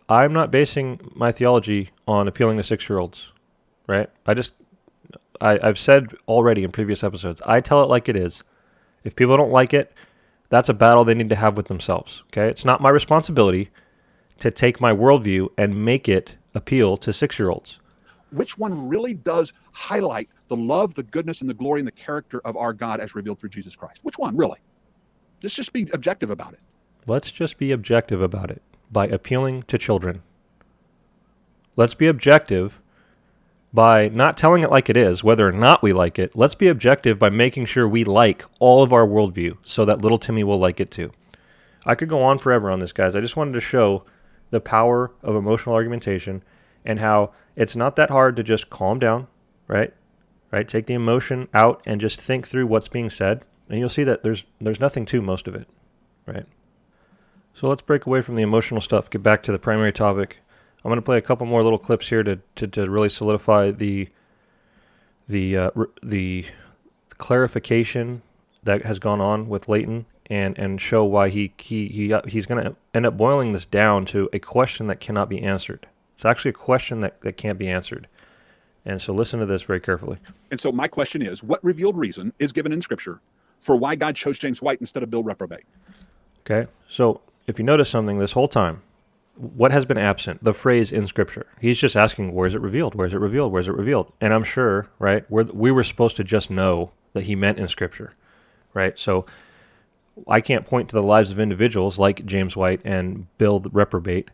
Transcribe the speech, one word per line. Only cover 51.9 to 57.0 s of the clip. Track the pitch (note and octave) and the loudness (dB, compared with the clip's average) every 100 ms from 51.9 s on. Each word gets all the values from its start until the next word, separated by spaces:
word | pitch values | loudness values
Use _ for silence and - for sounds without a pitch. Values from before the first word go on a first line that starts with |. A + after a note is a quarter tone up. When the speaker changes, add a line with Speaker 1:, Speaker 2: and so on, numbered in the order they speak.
| G#2 | -6
Speaker 1:
just | G#2+ - | -6 -6
think | - C3 B2 | -6 -6 -4
through | C3 A#2+ | -4 0
what's | A2 - | 0 -2
being | B2 A2+ | -8 -8
said, | - G2 A#2 - _ - | -4 -2 -2 -8 _ -10
and | G#2+ | -6
you'll | B2 | -4
see | - | -2
that | C3+ A2+ | 0 0
there's, | A2 G#2 - - | -2 -4 -8 -8
there's | G#2+ G#2+ | -6 -2
nothing | C#3 C3 G#2+ | -2 -4 -4
to | B2 | -4
most | F#2+ F#2 - | -2 -6 -8
of | |
it, | - - _ _ _ _ _ - | -14 -16 _ _ _ _ _ -16
right? | - - _ _ _ _ _ | -14 -16 _ _ _ _ _